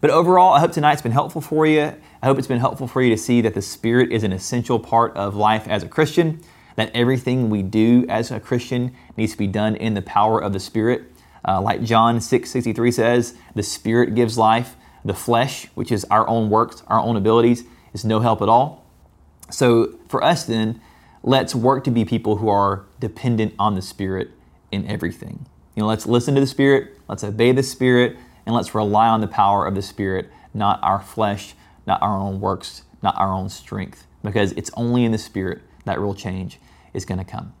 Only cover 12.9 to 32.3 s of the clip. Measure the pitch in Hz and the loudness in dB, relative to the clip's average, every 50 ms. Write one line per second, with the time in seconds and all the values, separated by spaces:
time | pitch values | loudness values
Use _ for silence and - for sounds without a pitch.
12.9 | 120 127 110 117 120 123 117 - - - - - - 107 101 - - - _ 107 | 2 2 2 2 2 2 0 -2 -8 -20 -20 -10 -8 -6 -6 -6 -8 -6 _ 0
13.9 | 113 120 120 - 107 117 120 113 110 127 131 110 113 117 123 120 - - _ - | 2 2 2 2 2 0 0 0 2 2 4 4 4 2 0 -6 -12 -20 _ -20
14.9 | _ - - - 95 - - - 120 117 127 139 - - - - _ - - - | _ -10 -6 -6 -6 -6 -2 0 2 2 2 0 -4 -10 -14 -16 _ -10 -4 -4
15.9 | 120 104 - - 104 107 110 - 117 117 110 107 104 107 117 113 - - - - | -4 -4 -2 2 2 2 2 2 0 0 2 2 2 2 2 0 -4 -20 -6 -2
16.9 | 110 113 - 113 117 107 98 107 110 117 117 120 120 117 - - - - _ - | -2 0 0 0 -2 0 2 4 4 6 6 4 4 2 -2 -16 -20 -20 _ -16
17.9 | _ - - 110 110 107 117 120 113 - - 101 113 120 135 151 151 - _ _ | _ -8 -4 0 0 2 2 2 0 2 2 4 4 4 4 2 -4 -14 _ _
18.9 | _ _ _ _ _ _ _ _ _ _ - - - - 139 123 117 117 113 - | _ _ _ _ _ _ _ _ _ _ -20 -16 -4 0 2 4 4 4 2 0
19.9 | - - - _ - 131 - 151 175 - - - 113 113 110 110 117 - _ - | -2 -14 -16 _ -4 0 2 2 0 0 -2 -4 -2 -2 -2 -2 -4 -8 _ -20
20.9 | _ _ _ _ _ _ - - 131 135 107 - - 127 113 127 135 127 - 147 | _ _ _ _ _ _ -2 2 2 2 2 0 -4 0 2 2 2 2 0 0
21.9 | 120 117 113 110 123 113 117 107 107 101 110 110 101 101 101 98 98 95 95 _ | 0 0 0 0 -2 -2 0 0 -2 0 0 0 2 2 2 2 0 -2 -8 _
22.9 | _ _ - 110 - - - 127 120 110 110 98 - - 101 107 104 92 92 - | _ _ -10 -10 -10 -6 -2 -2 0 0 -2 -4 -2 -2 -2 0 0 -2 -6 -8
23.9 | - - 101 95 95 92 - - - _ _ _ _ _ _ _ - 101 92 - | -8 -8 -6 -4 -4 -6 -6 -8 -10 _ _ _ _ _ _ _ -8 -6 -6 -6
24.9 | 104 85 82 85 85 - - - - - - - _ _ _ _ _ - 107 107 | -6 -4 -4 -6 -6 -6 -14 -16 -16 -16 -18 -20 _ _ _ _ _ -4 -2 -2
25.9 | 110 110 - - 117 120 123 147 139 139 139 131 - - 139 139 135 135 135 - | -2 -2 -2 0 -2 0 0 2 2 2 2 0 0 0 2 4 4 2 2 -2
26.9 | - - _ _ - - - 101 104 107 117 123 127 131 135 127 - - 127 127 | -16 -20 _ _ -12 -10 -8 -8 -2 2 4 4 4 2 0 -2 -4 -2 2 2
27.9 | 123 123 123 120 - - - - _ _ _ - 113 120 - - - 107 107 104 | 4 4 2 2 -2 -10 -20 -20 _ _ _ -4 -2 -2 -2 -2 -4 -2 -2 2
28.9 | 104 104 113 117 113 110 107 95 - - 104 98 101 101 82 80 98 95 95 - | 2 4 4 4 2 0 -2 -4 0 2 2 2 4 2 0 -2 -2 -4 -6 -8
29.9 | - - 104 95 95 92 - - - - - - _ 107 104 101 101 - - - | -8 -6 -4 -4 -4 -4 -6 -8 -16 -20 -20 -14 _ -2 0 0 0 0 0 0
30.9 | 95 101 - - - - 110 104 101 101 - - - _ _ _ _ _ _ - | 0 -2 -4 -10 -4 -2 -2 -2 -2 -4 -8 -16 -20 _ _ _ _ _ _ -4
31.9 | 95 - - 101 104 98 98 98 | -2 0 0 -2 -2 -2 -4 -6